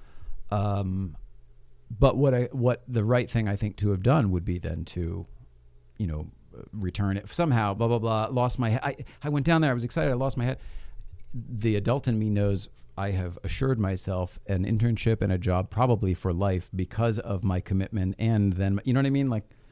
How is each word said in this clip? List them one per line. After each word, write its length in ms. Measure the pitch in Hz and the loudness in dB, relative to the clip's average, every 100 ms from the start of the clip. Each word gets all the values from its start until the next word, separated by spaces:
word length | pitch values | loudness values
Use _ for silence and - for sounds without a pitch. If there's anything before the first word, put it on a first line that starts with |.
| - - - - - | -12 -10 -4 -4 -2
Um, 640 | 104 104 101 98 95 95 76 - - - - - - - | -2 0 0 -2 -2 -4 -8 -14 -18 -20 -20 -20 -20 -14
but 260 | 104 131 120 | 4 4 6
what 180 | 139 | 4
I, 80 | 123 123 | 2 0
what 300 | 131 123 120 - | 0 0 0 -2
the 160 | 117 | 0
right 240 | 107 123 - | 2 2 2
thing 200 | 117 104 | 0 0
I 80 | 101 | 0
think 200 | 104 - | -2 0
to 120 | 104 | 0
have 120 | 95 | 2
done 280 | 110 151 101 | 4 4 4
would 120 | 90 | 0
be 140 | 92 87 | -2 -4
then 260 | 82 82 82 | -4 -6 -6
to, 400 | 90 85 90 - - - - - - - - | -6 -4 -6 -10 -16 -20 -20 -20 -20 -16 -6
you 80 | 90 | -4
know, 240 | 78 78 - - - - | -4 -8 -14 -20 -20 -14
return 440 | 107 92 95 101 98 | -6 -4 -2 0 -2
it 120 | - | -4
somehow, 460 | - 170 117 104 | -2 2 2 2
blah, 140 | 98 117 | 0 0
blah, 100 | 120 | 2
blah. 280 | 113 110 110 | 0 0 0
Lost 320 | 123 123 123 | 0 0 0
my 120 | 117 | 0
he-, 60 | 117 | 0
I, 140 | 143 - - - | -2 -6 -12 -10
I 60 | 147 | -2
went 180 | 147 135 | 0 4
down 140 | 160 | 4
there. 100 | 151 | 4
I 40 | |
was 100 | 120 | 2
excited. 260 | 117 170 151 | -2 0 0
I 40 | |
lost 220 | 123 135 127 | 0 0 0
my 80 | |
head. 140 | 123 - - - - - - - - | -2 -4 -8 -10 -10 -10 -12 -12 -8
The 440 | 123 113 113 113 104 | -8 -6 -2 0 2
adult 320 | 110 135 127 | 2 0 2
in 100 | 110 | 0
me 100 | 107 | 2
knows 380 | 104 101 98 - - - - | 2 2 0 -4 -14 -14 -6
I 120 | 101 | -2
have 260 | 92 90 - | -2 -4 -6
assured 340 | 95 - 131 120 | -6 -2 0 2
myself 600 | 98 95 - 92 90 - - | 0 -2 -4 -4 -4 -6 -4
an 180 | 95 | -2
internship 560 | 92 107 117 110 117 110 | 0 2 2 2 2 2
and 100 | 101 | 2
a 60 | 90 | 2
job 320 | 92 90 101 | 2 0 0
probably 440 | 107 127 110 98 | 2 2 4 2
for 180 | 87 95 | 0 0
life 360 | 87 101 92 - | 0 0 0 -2
because 440 | 92 90 - 117 107 | -6 -4 0 0 0
of 240 | - 95 | -4 -2
my 160 | 95 92 | 0 0
commitment. 560 | - 98 95 104 92 - | 0 -2 0 -2 -2 0
And 340 | 113 107 101 | 2 4 2
then, 260 | 92 98 101 | 2 0 0
you 80 | 127 | 0
know 60 | 127 | 2
what 80 | 139 | 2
I 40 | |
mean? 200 | 139 135 | 2 0
Like, 140 | 110 - - - | -2 -6 -16 -20